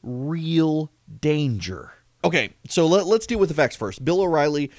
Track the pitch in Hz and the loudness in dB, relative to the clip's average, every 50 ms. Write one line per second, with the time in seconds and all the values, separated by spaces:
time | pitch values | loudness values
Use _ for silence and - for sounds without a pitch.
0 | - 113 123 123 131 147 165 170 160 160 165 160 160 156 156 156 156 151 - _ | -12 -10 -8 -6 -6 -6 -6 -4 -4 0 2 2 2 2 2 0 -4 -6 -10 _
1 | _ - - - - 151 151 151 151 135 117 101 85 87 92 76 - - - _ | _ -20 -16 -4 -2 0 0 2 0 0 -2 -2 -6 -8 -10 -12 -14 -18 -20 _
2 | _ _ _ _ - 175 160 160 113 98 - _ _ - - - 165 160 175 202 | _ _ _ _ -4 -2 0 0 -2 -2 -8 _ _ -4 0 2 4 4 4 4
3 | 190 170 214 226 220 - 240 220 196 175 143 151 143 120 - - 113 101 92 - | 4 4 0 0 0 -2 0 0 0 0 2 0 0 0 0 -4 -8 -8 -8 -6
4 | 131 143 175 185 196 180 165 156 143 151 151 147 143 139 - | -2 0 0 2 2 2 2 2 2 2 0 -2 -4 -6 -8